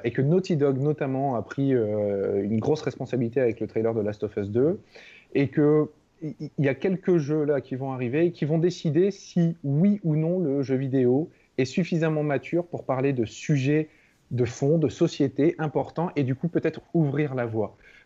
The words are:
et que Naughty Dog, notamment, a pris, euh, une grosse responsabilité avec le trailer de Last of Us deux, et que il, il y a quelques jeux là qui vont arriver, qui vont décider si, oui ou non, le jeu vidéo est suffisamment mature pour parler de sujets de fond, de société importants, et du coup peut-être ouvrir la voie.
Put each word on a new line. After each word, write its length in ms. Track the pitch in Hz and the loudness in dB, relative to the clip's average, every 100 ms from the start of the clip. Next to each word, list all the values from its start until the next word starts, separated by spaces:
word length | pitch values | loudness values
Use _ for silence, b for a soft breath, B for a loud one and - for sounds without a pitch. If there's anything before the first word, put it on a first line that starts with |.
et 80 | 120 | 0
que 100 | 113 | 0
Naughty 360 | 135 180 185 170 | 2 2 2 2
Dog, 220 | 139 135 | 2 2
notamment, 560 | 143 151 143 131 139 120 | 0 -2 -2 -2 -2 -2
a 60 | |
pris, 320 | 98 - 139 | -4 -2 2
euh, 720 | 127 107 104 104 101 98 101 | 2 2 0 0 0 0 0
une 160 | 101 110 | 0 0
grosse 220 | 107 151 | 0 -2
responsabilité 600 | - - 127 123 117 117 | -2 -8 -6 -2 -2 0
avec 180 | 123 110 | 0 0
le 60 | 107 | -4
trailer 280 | - 113 113 | -2 0 0
de 60 | |
Last 220 | 104 104 | -2 -4
of 140 | 107 - | -6 -4
Us 120 | 101 | -2
deux, 300 | 110 143 208 B B B B B | 2 2 0 B B B B B
et 140 | - 143 | -2 0
que 400 | - 147 151 151 _ _ _ | 2 4 4 2 _ _ _
il, 120 | 160 127 151 - | -12 -10 -12 -2
il 80 | 139 | 0
y 20 | |
a 80 | 131 | 0
quelques 400 | 196 185 - 175 | -2 -2 2 2
jeux 280 | 139 156 147 | 2 -2 0
là 160 | 143 | -2
qui 140 | - 127 | -2 -8
vont 160 | 135 | -6
arriver, 400 | 131 127 139 170 | -4 -2 0 0
qui 100 | 170 | 0
vont 140 | 143 160 | -2 2
décider 520 | 175 175 170 147 196 | 0 0 0 2 2
si, 440 | 196 - - 170 165 | 0 -4 0 0 0
oui 380 | 139 139 196 208 | -2 2 2 2
ou 140 | 170 151 | 0 0
non, 220 | 160 185 | 0 0
le 220 | 165 139 | 0 -2
jeu 120 | 131 131 | 0 -2
vidéo 540 | 135 135 123 127 170 b b - | 0 2 4 2 0 b b -4
est 60 | |
suffisamment 600 | 131 - 170 170 160 151 | -2 0 0 0 0 0
mature 420 | 151 139 - 165 170 | 0 -2 -2 -4 -4
pour 180 | 127 | -8
parler 300 | - 131 139 | -4 0 0
de 100 | 131 | 0
sujets 640 | 110 - - 147 131 151 156 b b b _ | -2 -4 -2 0 2 0 -2 b b b _
de 120 | 120 | -2
fond, 340 | 117 - 135 165 | -2 0 0 2
de 120 | 147 | 2
société 680 | - 170 - 139 - 151 - | 0 -2 0 -2 2 0 2
importants, 520 | 156 147 135 - 170 - | -4 -4 -4 -4 -4 -2
et 60 | |
du 120 | 131 131 | -2 -2
coup 140 | 165 | -2
peut-être 320 | 165 160 156 - | -2 -2 -6 -4
ouvrir 420 | 170 151 135 151 131 | 0 2 0 -2 -2
la 100 | 120 | -4
voie. 320 | 113 101 - B B | -2 -4 -6 B B